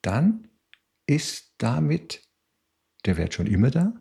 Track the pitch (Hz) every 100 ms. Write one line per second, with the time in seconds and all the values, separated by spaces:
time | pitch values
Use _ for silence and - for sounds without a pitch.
0 | - 104 180 220 - _ _ _ _ _
1 | - 147 - - - _ 117 135 156 165
2 | - - _ _ _ _ _ _ _ _
3 | - 82 82 - 87 101 120 151 185 233